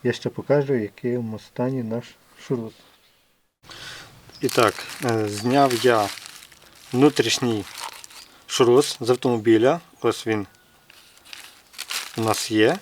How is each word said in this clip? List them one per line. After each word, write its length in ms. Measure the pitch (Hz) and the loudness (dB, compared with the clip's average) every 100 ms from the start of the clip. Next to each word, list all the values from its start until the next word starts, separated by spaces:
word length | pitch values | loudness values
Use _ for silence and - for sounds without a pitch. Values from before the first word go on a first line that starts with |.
Я 100 | 127 | -2
ще 180 | - 113 | -4 -6
покажу, 440 | - - 147 139 | -8 0 0 2
в 60 | 127 | -2
якому 580 | 104 - 123 123 113 107 | -2 -6 -4 -4 -6 -10
стані 440 | - - 127 135 | -12 -6 -4 -4
наш 220 | 113 113 - - _ - - | -6 -8 -10 -20 _ -20 -6
шрус. 260 | 123 113 - _ _ _ _ _ _ _ _ - - - - - - - - | -6 -6 -16 _ _ _ _ _ _ _ _ -20 -20 -18 -18 -20 -20 -20 -6
І 80 | 131 | -2
так, 260 | - 110 - - - | 2 2 0 -14 -6
е, 240 | 127 110 107 | -2 -2 -2
зняв 560 | 104 117 139 139 120 | -4 0 4 4 4
я 240 | 123 113 101 - - - - - - - - | 4 4 0 -6 -16 -20 -20 -20 -20 -20 -6
внутрішній 720 | 123 147 - 113 - 123 110 98 - - - - - - _ - | 2 4 4 -2 0 -2 -2 -6 -14 -16 -16 -20 -20 -20 _ -10
шрус 500 | - 120 127 143 - | 2 6 6 4 -4
з 100 | 117 | -2
автомобіля. 720 | 123 131 117 107 110 123 170 - _ | 0 0 0 4 6 6 2 -6 _
Ось 260 | 120 107 113 | -4 -2 -4
він 200 | 107 98 _ _ _ _ - - _ - - - - _ - - - - - | -4 -6 _ _ _ _ -20 -20 _ -20 -20 -20 -20 _ -18 -10 -10 -8 -4
у 40 | |
нас 300 | 110 107 - | -2 -2 -2
є. 280 | 110 110 185 | 2 2 2